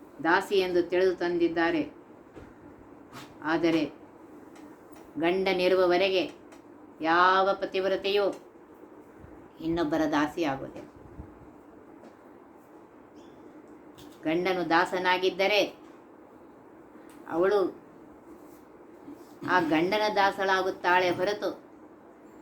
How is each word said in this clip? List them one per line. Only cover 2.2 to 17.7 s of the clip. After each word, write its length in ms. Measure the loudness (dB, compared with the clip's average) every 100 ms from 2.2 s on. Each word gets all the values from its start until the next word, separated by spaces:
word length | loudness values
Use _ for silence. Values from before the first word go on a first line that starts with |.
| -20 -20 -20 -20 -20 -20 -20 -20 -20 -20 -20 -10
ಆದರೆ 420 | -4 0 2 2 -2 -8 -20 -20 -20 -20 -20 -20 -20 -20 -20 -20 -14 -2
ಗಂಡನಿರುವವರೆಗೆ 1120 | 0 2 0 2 2 4 4 4 2 0 -2 -8 -20 -20 -20 -20 -20 -6
ಯಾವ 480 | 0 4 4 4 2
ಪತಿವ್ರತೆಯೂ 880 | 0 -4 -4 -2 -2 0 0 0 -2 -12 -20 -20 -20 -20 -20 -20 -20 -20 -20 -20 -10
ಇನ್ನೊಬ್ಬರ 400 | -4 -2 0 0 0
ದಾಸಿ 340 | 0 -2 -2
ಆಗೋದಿಲ್ಲ. 440 | -4 -4 -10 -16 -20 -20 -20 -20 -20 -20 -20 -20 -20 -20 -20 -20 -20 -20 -20 -20 -20 -20 -20 -20 -20 -20 -20 -20 -20 -20 -20 -20 -20 -20 -20 -20 -20 -10
ಗಂಡನು 460 | -4 -2 0 -2 0
ದಾಸನಾಗಿದ್ದರೆ 1080 | 2 2 0 0 0 0 0 0 2 0 -4 -20 -20 -20 -20 -20 -20 -20 -20 -20 -20 -20 -20 -20 -20 -6
ಅವಳು 540 | 0 2 2 0